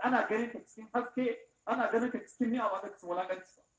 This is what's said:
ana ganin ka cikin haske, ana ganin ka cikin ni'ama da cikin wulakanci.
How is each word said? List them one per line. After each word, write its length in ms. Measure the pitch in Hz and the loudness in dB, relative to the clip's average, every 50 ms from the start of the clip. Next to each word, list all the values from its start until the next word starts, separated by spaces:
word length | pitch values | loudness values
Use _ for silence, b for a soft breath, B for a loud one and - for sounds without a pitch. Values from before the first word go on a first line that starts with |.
| - | 2
ana 240 | 247 262 233 - - | 2 4 4 2 2
ganin 240 | 214 226 240 233 | 2 0 0 -2
ka 80 | - 180 - - | -4 -10 -12 -14
cikin 220 | - 220 220 - | -18 -18 -8 -4
haske, 460 | - 247 240 - - 254 254 240 226 - - - _ _ - | -2 -2 -2 -2 -2 0 0 0 -2 -4 -8 -20 _ _ -4
ana 220 | - 240 254 233 - | -2 0 2 2 2
ganin 240 | - 226 247 247 | 4 2 2 2
ka 80 | - - | -2 -4
cikin 320 | - - - - 247 226 | -6 -6 -2 0 0 2
ni'ama 300 | 233 254 220 202 190 190 202 | 2 2 2 2 0 -2 -4
da 60 | 202 | -6
cikin 160 | - - - 175 | -10 -8 -6 -4
wulakanci. 520 | 180 180 185 185 185 185 - - - _ _ _ _ | -2 -2 0 -2 -2 -6 -6 -14 -20 _ _ _ _